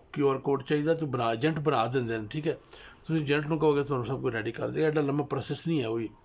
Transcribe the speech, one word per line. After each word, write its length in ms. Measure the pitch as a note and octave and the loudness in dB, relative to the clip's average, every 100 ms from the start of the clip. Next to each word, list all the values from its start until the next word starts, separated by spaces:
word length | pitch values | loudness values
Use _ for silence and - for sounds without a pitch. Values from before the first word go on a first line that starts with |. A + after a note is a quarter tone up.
| - | -8
ਕਿਊ 160 | D3 C#3 | 2 2
ਆਰ 100 | C3 | 2
ਕੋਡ 240 | C#3 C3+ | 0 0
ਚਾਹੀਦਾ 320 | B2+ D3+ D3 | 2 0 2
ਤਾਂ 140 | D#3+ D3+ | 0 0
ਬਣਾ, 240 | B2 A2+ | 0 0
ਏਜੰਟ 260 | A2+ D3+ D#3 | 2 0 0
ਬਣਾ 280 | D3 B2+ A#2 | 2 2 2
ਦਿੰਦੇ 320 | C3 A2+ A2+ | 0 0 -2
ਨੇ, 80 | G#2+ | -4
ਠੀਕ 160 | D#3 D#3 | -4 -2
ਹੈ। 100 | C3+ - - - - - | -4 -8 -20 -20 -14 -2
ਤੁਸੀਂ 140 | D#3+ | 0
ਏਜੰਟ 240 | C#3+ D3 D3 | 2 0 0
ਨੂੰ 120 | D#3+ | 2
ਕਹੋਗੇ 240 | D#3 C#3+ | 4 4
ਤੁਹਾਨੂੰ 240 | C3+ C3 A2 | 2 -2 -2
ਸਭ 140 | B2+ | -2
ਕੁਝ 100 | B2+ | -2
ਰੈਡੀ 180 | A2+ A2+ | -2 -4
ਕਰ 160 | A#2 A#2+ | -4 -4
ਦੇਗਾ, 180 | C#3 D#3 | 0 2
ਐਡਾ 140 | D3+ | 2
ਲੰਮਾ 240 | C#3 D3 | 0 0
ਪ੍ਰੋਸੈਸ 420 | C#3+ C3+ - C#3 E3 | -2 -4 -4 -6 -2
ਨਹੀਂ 120 | D#3 | -2
ਹੈ 60 | A2+ | 0
ਉਹ 80 | A#2 | -2
ਵੀ 120 | G#2 - | -6 -10